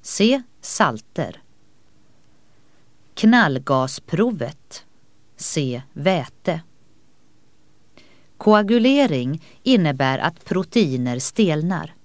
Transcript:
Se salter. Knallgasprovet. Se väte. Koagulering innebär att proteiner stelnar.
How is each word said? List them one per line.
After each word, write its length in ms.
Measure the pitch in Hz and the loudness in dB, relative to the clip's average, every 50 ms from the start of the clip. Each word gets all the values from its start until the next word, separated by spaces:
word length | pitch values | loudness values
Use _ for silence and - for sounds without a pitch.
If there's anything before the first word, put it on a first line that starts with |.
| _ | _
Se 400 | - - - 196 220 262 277 247 - - - | -6 -2 0 2 2 2 0 -4 -10 -20 -16
salter. 800 | - - - - 214 151 113 107 - _ _ - 147 - - - _ _ _ _ - - _ _ _ - - _ _ - - - - - _ _ - - - - - - - - - - - - - - _ | -10 -6 0 0 0 0 0 -6 -14 _ _ -8 -8 -8 -10 -18 _ _ _ _ -20 -20 _ _ _ -20 -20 _ _ -20 -20 -20 -20 -20 _ _ -20 -20 -20 -20 -20 -20 -20 -20 -20 -20 -20 -20 -20 -18 _
Knallgasprovet. 1700 | - - 220 240 247 214 156 135 127 135 - 139 131 131 131 - - - - - 160 220 247 226 160 127 117 160 - - - - - - _ - - _ - - - - - - | 0 2 4 4 4 2 2 0 -4 -2 -2 -2 0 0 -2 -6 -10 -8 -8 -4 -2 -2 -2 -2 -6 -8 -10 -10 -18 -20 -20 -20 -20 -20 _ -20 -20 _ -20 -20 -20 -20 -20 -14
Se 460 | - - - - 160 143 131 123 123 135 - - | -8 -6 -4 -2 -2 -2 -4 -4 -8 -10 -14 -14
väte. 680 | - 143 185 190 170 127 - - - - - 165 165 - - - - - - - - - - - - - - - - - - - - - - - - - - - - - - - - - - - | -4 -2 0 0 0 -4 -6 -14 -8 -6 -4 -4 -4 -8 -16 -20 -20 -20 -20 -20 -20 -20 -20 -20 -20 -20 -20 -20 -20 -20 -20 -20 -20 -20 -20 -20 -20 -20 -20 -20 -20 -20 -20 -20 -20 -20 -20 -20
Koagulering 1080 | - - 208 214 208 208 196 233 240 220 254 269 285 277 226 156 131 123 127 147 165 - - - _ - | -2 2 4 4 4 4 4 2 4 4 4 4 4 2 2 2 -2 -2 -2 -6 -6 -10 -16 -20 _ 0
innebär 560 | - 262 220 170 151 139 131 139 131 131 131 | 2 2 4 4 2 0 0 0 0 0 0
att 260 | - 160 170 - - | -2 -4 -4 -6 -8
proteiner 760 | - - 180 190 - - 240 214 147 131 127 123 123 123 123 | -4 -4 -4 -4 0 0 2 2 2 0 -2 -2 -4 -4 -4
stelnar. 760 | - - - - 220 180 156 151 156 175 190 160 - - - _ _ | -4 -6 0 0 2 2 2 0 -2 -4 -4 -4 -8 -10 -16 _ _